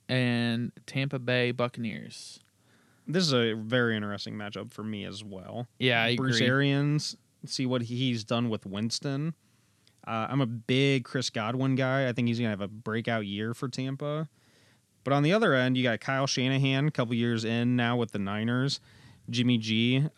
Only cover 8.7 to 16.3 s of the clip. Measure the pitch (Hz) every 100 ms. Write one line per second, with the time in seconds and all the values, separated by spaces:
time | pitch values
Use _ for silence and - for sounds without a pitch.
8.7 | 101 113 - 147 139 160 - _ _ _
9.7 | _ _ _ - 110 110 139 123 117 110
10.7 | 127 139 135 120 135 - 120 107 127 135
11.7 | 131 131 135 127 117 120 117 117 101 98
12.7 | 107 113 110 113 113 101 101 110 117 131
13.7 | 127 131 135 147 151 160 _ _ _ _
14.7 | _ _ _ - 143 147 214 220 135 127
15.7 | 127 123 110 - 135 139